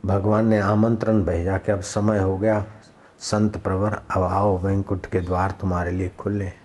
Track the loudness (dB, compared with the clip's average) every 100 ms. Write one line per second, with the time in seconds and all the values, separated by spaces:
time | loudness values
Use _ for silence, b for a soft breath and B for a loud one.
0 | 0 0 2 2 4 4 4 4 4 2
1 | 2 2 2 0 0 -2 0 -2 -2 -2
2 | 0 2 0 0 2 0 -2 -12 -20 B
3 | B B -4 0 0 0 -4 -2 -2 -4
4 | -4 -2 0 2 2 0 0 -2 -2 -6
5 | -2 -4 -2 -2 -2 -2 -2 -2 -2 -2
6 | -4 -6 -6 -4 -6 -10